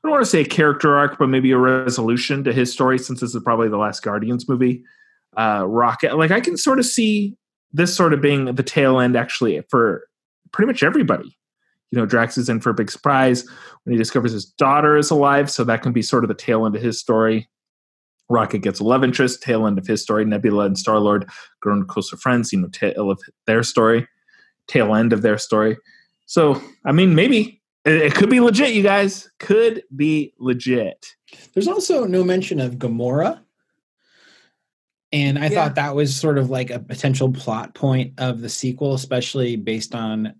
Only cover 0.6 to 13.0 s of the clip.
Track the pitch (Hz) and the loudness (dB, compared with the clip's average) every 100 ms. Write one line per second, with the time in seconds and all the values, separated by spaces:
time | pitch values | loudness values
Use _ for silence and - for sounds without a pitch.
0.6 | 151 143 151 143 143 143 135 131 131 127 | 2 2 2 4 2 0 0 2 4 4
1.6 | 127 131 127 123 113 120 - 139 131 123 | 4 2 0 -2 0 -2 -2 -2 0 0
2.6 | 123 - 131 131 127 123 120 123 113 117 | -2 0 0 0 -4 -8 -6 -4 -2 0
3.6 | 113 104 104 98 110 104 110 123 123 127 | 0 0 -4 -4 -6 -4 -4 -4 -2 0
4.6 | 127 123 - _ _ _ _ 107 110 104 | 0 -2 -8 _ _ _ _ -4 -2 -2
5.6 | 95 113 120 120 147 139 160 196 247 349 | -2 0 0 0 -2 0 2 2 0 -4
6.6 | - 262 247 - 220 208 202 220 _ _ | 0 0 0 0 0 0 -2 -8 _ _
7.6 | _ 147 180 185 170 147 143 143 131 127 | _ -2 0 2 2 2 2 0 -2 -4
8.6 | 127 - 135 131 123 123 117 - 117 76 | -4 0 2 4 2 0 -2 -2 -2 -2
9.6 | - 127 113 87 - _ _ _ _ - | -2 0 2 -2 -10 _ _ _ _ -2
10.6 | 226 254 - 294 185 101 - _ _ _ | -2 2 2 2 0 -2 -4 _ _ _
11.6 | _ _ _ 123 107 120 117 - 120 113 | _ _ _ -4 0 0 0 -2 -2 -2
12.6 | 120 107 104 - | -2 -2 -4 -4